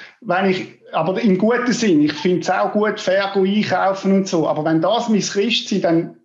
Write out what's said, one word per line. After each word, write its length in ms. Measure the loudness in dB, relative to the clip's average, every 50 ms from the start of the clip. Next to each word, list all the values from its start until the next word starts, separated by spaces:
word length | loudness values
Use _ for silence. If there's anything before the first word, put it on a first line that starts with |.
| -20 -20 -20 _
Wenn 300 | -6 -4 -2 0 0 0
ich, 180 | 0 -2 -4 -10 -14 -20 _ -8 -6
aber 280 | -4 -2 -2 -2 0
im 160 | 2 2 2
guten 360 | 2 2 0 0 0 0 -2 -2
Sinn, 300 | 0 0 2 2 2 2
ich 100 | 2 0
find's 360 | -2 -2 0 0 0 0 -2
auch 240 | 0 0 0 0 0
gut, 280 | 0 0 0 -2 -2
fair 300 | -2 0 0 0 0 0 0
go 100 | 0 0
einkaufen 680 | 2 2 0 0 0 0 0 0 0 0 0 0 2 2
und 160 | 2 2 0
so. 200 | 0 0 0 0
Aber 160 | -2 -2 0
wenn 160 | 0 2 2
das 280 | 2 2 0 0 0 0
mein 120 | 0 0
Christsein, 640 | 0 -2 -2 -2 -2 0 -2 -4 -4 -2 -2 0 0
dann 340 | 2 2 0 0 -2 -8 -12 _